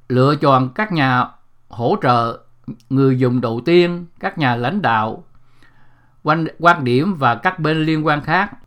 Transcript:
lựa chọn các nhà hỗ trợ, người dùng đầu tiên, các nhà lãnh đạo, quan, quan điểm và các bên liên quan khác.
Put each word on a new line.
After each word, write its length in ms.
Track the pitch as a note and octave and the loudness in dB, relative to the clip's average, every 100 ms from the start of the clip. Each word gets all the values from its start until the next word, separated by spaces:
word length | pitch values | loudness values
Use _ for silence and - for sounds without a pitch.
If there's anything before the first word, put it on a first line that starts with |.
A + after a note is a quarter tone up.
| - | -4
lựa 260 | B2 C3+ D3 | 2 2 2
chọn 340 | C#3+ C3+ C3 | 4 4 2
các 220 | E3 G#3+ | -4 -4
nhà 340 | E3 C3 B2+ A#2 - _ _ - | 0 0 0 -2 -8 _ _ -18
hỗ 280 | - A#2+ G3 | -6 -2 0
trợ, 380 | C#3 B2 A#2 A#2 - - - - - | 2 0 0 -6 -16 -20 -18 -18 -4
người 300 | C3+ C3+ B2+ | 2 2 2
dùng 220 | B2+ B2 | 0 0
đầu 200 | A#2 A#2 B2 | -2 -4 2
tiên, 400 | F3 F3 F3 F3 - | 2 2 -2 -12 -10
các 180 | F#3+ F3+ | -8 -2
nhà 180 | C3+ A#2+ | 0 0
lãnh 260 | A#2+ G3+ | -2 -2
đạo, 420 | C3+ A2+ A2 G#2+ - - - - - - - - _ _ | 0 0 -2 -6 -16 -20 -20 -20 -20 -20 -20 -20 _ _
quan, 240 | D3+ D#3+ D#3 - | -2 -2 -2 0
quan 240 | E3+ D#3+ | 2 2
điểm 320 | B2 B2 F3+ F3 | 2 0 0 0
và 200 | B2+ A#2+ | 0 0
các 240 | F#3 F#3 | -2 -2
bên 240 | D3+ D#3+ | -2 0
liên 220 | D#3 D#3+ D3+ | 0 0 0
quan 160 | D3 | -2
khác. 300 | C3 F3 G#3 - | -2 -2 -2 -8